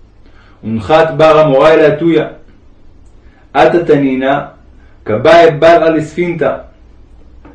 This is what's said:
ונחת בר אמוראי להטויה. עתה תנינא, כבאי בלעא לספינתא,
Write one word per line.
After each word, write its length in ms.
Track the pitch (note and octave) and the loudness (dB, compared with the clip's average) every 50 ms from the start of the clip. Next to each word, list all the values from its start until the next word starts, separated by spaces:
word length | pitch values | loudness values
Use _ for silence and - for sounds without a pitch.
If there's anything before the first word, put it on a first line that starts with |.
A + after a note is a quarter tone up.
| _ _ _ _ - - _ - _ _ _ _ - | _ _ _ _ -20 -20 _ -20 _ _ _ _ -12
ונחת 460 | G#2+ A2+ A2 - - D#3+ D#3+ D#3 - D3 | -10 -8 -8 -4 -2 0 0 0 0 -2
בר 260 | C#3+ D#3 D#3+ D3+ D#3 D#3 | 0 2 2 4 2 2
אמוראי 340 | C#3+ C3+ C3 C#3+ D#3 D#3+ | 2 2 2 2 2 2
להטויה. 500 | D#3+ D#3 D3 D3 D3+ E3 E3+ D#3+ D3+ C#3+ - - - - - - _ _ - _ _ - - - - - - _ - _ - - _ _ _ - | 4 2 2 0 0 -2 -2 0 -2 -2 -6 -10 -20 -20 -20 -20 _ _ -20 _ _ -20 -20 -20 -20 -20 -20 _ -20 _ -20 -20 _ _ _ -2
עתה 300 | C#3 D#3+ E3 E3+ F3 D#3+ | 0 0 0 0 -2 0
תנינא, 560 | D3+ D3 C#3 C#3 C3+ C3 B2+ C3 C3+ C#3+ D3 - - - - - - - - - - - - - | 0 0 0 0 -2 -2 -2 -2 -4 -4 -4 -6 -12 -18 -20 -20 -20 -20 -20 -20 -20 -20 -16 -10
כבאי 460 | - G#2+ A2+ B2+ D#3 E3 E3+ E3+ D#3+ | -6 -6 -2 2 4 4 4 4 4
בלעא 380 | D3+ C#3+ D#3 E3 E3+ E3 D#3+ E3 | 2 2 2 2 2 2 2 0
לספינתא, 680 | D#3 D3 - - - F3 F3 F3 E3 D3+ C#3+ B2+ - - - - - _ - _ _ - - - - - - - - - - - | -2 -2 -4 -6 -6 -6 -6 -6 -4 -4 -4 -6 -6 -8 -12 -18 -20 _ -20 _ _ -20 -20 -20 -20 -20 -20 -20 -20 -20 -20 -20